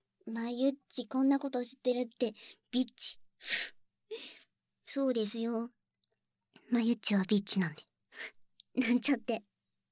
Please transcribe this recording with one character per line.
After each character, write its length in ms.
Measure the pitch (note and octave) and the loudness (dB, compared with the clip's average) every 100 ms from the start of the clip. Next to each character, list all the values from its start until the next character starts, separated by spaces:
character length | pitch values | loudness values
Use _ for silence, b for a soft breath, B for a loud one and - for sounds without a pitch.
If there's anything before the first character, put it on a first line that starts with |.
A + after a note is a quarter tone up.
| _ _ - | _ _ -10
ま 240 | A3+ A#3 | -6 -4
ゆ 180 | A#3+ C4+ | 0 0
っ 60 | C#4 _ | 0 _
ち、 180 | - G#3 | -10 -4
こ 140 | C4 | 2
ん 80 | C4+ | 4
な 80 | C#4 | 4
こ 100 | C#4 | 0
と 160 | C4 | -4
知 120 | A#3+ - | -4 -2
っ 0 | |
て 140 | B3+ | 0
る 60 | B3 | 0
っ 80 | A#3+ | -2
て、 200 | - A3+ B B B _ | -2 -4 B B B _
ビ 140 | B3+ | -2
ッ 100 | - | -2
チ。 240 | - - - - _ | -2 -2 -2 -10 _
<laughs> 340 | - - - - _ _ _ G#4+ B B B _ _ _ | -4 -4 -4 -10 _ _ _ -12 B B B _ _ _
そ 220 | - C#4 C4+ | -8 -2 0
う 80 | |
で 120 | A#3 G#3 | 0 -2
す 120 | A3+ | -2
よ。 340 | A3+ A#3 A#3 - _ _ _ _ _ _ _ - - | -2 -2 -4 -10 _ _ _ _ _ _ _ -20 -2
ま 140 | A#3+ | 2
ゆ 100 | A3+ | 2
っ 60 | A3+ | 0
ち 160 | - | 2
は 100 | G3+ | 2
ビ 140 | F#3 G#3 | 4 2
ッ 60 | |
チ 160 | - F#3+ | 4 2
な 100 | E3+ | 0
ん 40 | |
で。 140 | - - _ _ B B - | -4 -16 _ _ B B -16
<laughs> 400 | - _ - - | -20 _ -10 -4
な 160 | A3+ | 0
ん 80 | B3 | 2
ち 100 | - | 2
ゃ 20 | A#3+ | 0
っ 40 | |
て。 220 | G#3+ A3 - _ _ _ _ | -2 -6 -6 _ _ _ _